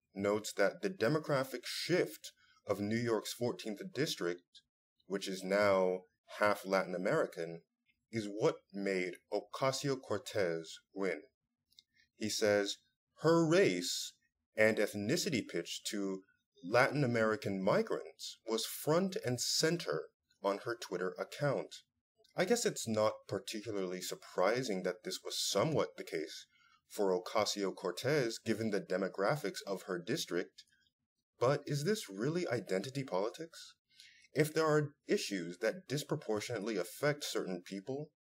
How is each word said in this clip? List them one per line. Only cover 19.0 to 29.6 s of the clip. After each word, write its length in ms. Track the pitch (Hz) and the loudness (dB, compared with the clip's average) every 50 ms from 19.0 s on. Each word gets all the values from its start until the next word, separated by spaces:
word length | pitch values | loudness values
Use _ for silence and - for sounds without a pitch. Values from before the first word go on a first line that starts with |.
| 190 190 185 - - | 2 0 -2 -2 -2
and 160 | 127 123 123 | -2 -2 0
center 640 | - - - - - 160 170 170 - - 78 80 - - _ _ _ _ _ _ | 0 0 0 2 2 2 2 0 -2 -2 -4 -4 -4 -8 _ _ _ _ _ _
on 180 | - 98 98 101 | -2 -2 0 0
her 160 | - 120 117 | -2 -6 -6
Twitter 380 | - - - 95 90 92 92 - - | -6 -6 -6 -4 -2 -2 -2 -2 -4
account." 560 | 95 - - - 147 143 123 - 80 - - - - _ _ _ _ _ _ _ _ _ - | -6 -6 -4 -2 0 0 0 0 -2 -6 -10 -18 -20 _ _ _ _ _ _ _ _ _ -2
I 100 | - 180 | -2 2
guess 200 | 185 240 233 - | 2 2 2 2
it's 220 | 190 151 - - 113 | -2 -2 -2 -4 -2
not 260 | 110 107 107 110 - - - - | 2 4 4 2 2 0 -8 -6
particularly 760 | - 95 - - - 107 104 117 104 98 95 90 92 92 | -6 -6 -6 -6 -10 -10 -8 -6 -4 -2 -2 -2 -4 -6
surprising 800 | - - 92 - - - - 90 90 101 117 127 135 117 98 92 92 | -6 -8 -10 -10 -12 -8 0 2 4 4 4 2 0 0 -2 0 0
that 200 | 92 87 - - | -2 -2 -2 -6
this 160 | 95 92 - - | -8 -8 -8 -8
was 220 | 90 - - - | -6 -4 -4 -2
somewhat 520 | - - 98 113 165 147 110 87 - - - | 0 2 2 4 4 4 2 2 0 -2 -10
the 60 | - | -10
case 440 | - - 82 78 - - - - _ _ _ _ _ _ _ _ _ | -6 -4 -6 -6 -6 -10 -14 -18 _ _ _ _ _ _ _ _ _
for 220 | - - 104 95 | -2 0 2 4
Ocasio-Cortez, 1300 | 92 90 - - - 110 104 - - 101 98 95 90 - - 113 107 - - 127 151 151 123 117 113 - - | 4 2 0 0 2 2 2 2 2 0 0 -2 -2 -2 -4 -4 -4 -2 0 0 2 2 2 0 -2 -4 -2
given 240 | 110 107 98 113 110 | -2 -2 0 0 0
the 120 | 101 95 | 0 -2
demographics 800 | 85 - 92 92 98 92 - - 95 107 147 151 - - 185 - | -2 0 0 0 0 0 0 0 2 2 2 0 -2 -4 -6 -4